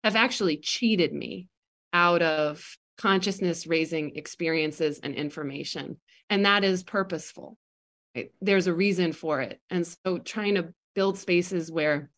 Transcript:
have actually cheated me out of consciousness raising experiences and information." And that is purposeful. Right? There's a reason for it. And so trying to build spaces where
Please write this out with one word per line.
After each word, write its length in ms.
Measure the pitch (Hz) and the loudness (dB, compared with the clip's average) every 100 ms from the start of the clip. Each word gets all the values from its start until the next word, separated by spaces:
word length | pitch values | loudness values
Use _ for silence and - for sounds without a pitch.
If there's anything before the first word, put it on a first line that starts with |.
have 120 | 214 214 | 2 4
actually 420 | 247 - 190 147 | 2 2 0 0
cheated 560 | - - 233 208 165 | -4 0 2 4 2
me 340 | 147 - - 185 _ _ _ _ | 0 -8 -10 -14 _ _ _ _
out 280 | 175 175 175 | 2 4 4
of 560 | 165 156 151 151 - - _ - | 4 2 0 -2 -14 -20 _ -4
consciousness 680 | 202 190 190 190 180 165 165 | 2 2 2 -2 -2 -2 -2
raising 480 | 165 160 160 151 156 | 0 0 -2 -4 -8
experiences 840 | 151 - 165 160 156 151 156 147 | -14 -6 -2 0 -2 0 -2 -2
and 160 | 143 135 | -8 -6
information." 840 | 147 151 143 139 143 147 143 - _ _ _ | -6 -6 -8 -8 -8 -8 -8 -12 _ _ _
And 160 | 202 202 | 2 4
that 180 | 202 196 | 4 2
is 180 | 185 | 0
purposeful. 760 | 185 208 190 170 - - - - _ _ _ _ _ 127 | -2 -4 -2 -6 -8 -16 -18 -20 _ _ _ _ _ -10
Right? 160 | - _ | -10 _
There's 260 | 196 196 180 | 2 4 4
a 60 | |
reason 400 | 170 202 180 175 | 2 2 2 0
for 260 | 151 160 143 | 0 -2 -2
it. 200 | 117 - _ | -2 -8 _
And 180 | 180 170 | -4 -4
so 300 | - 185 180 | -6 -6 -6
trying 380 | - - 208 196 | -6 -4 0 0
to 180 | 170 - _ - | 0 -10 _ 0
build 220 | 196 190 | 0 0
spaces 540 | - 175 175 185 160 | 2 2 2 -4 -2
where 380 | 165 151 147 139 | 0 0 0 -4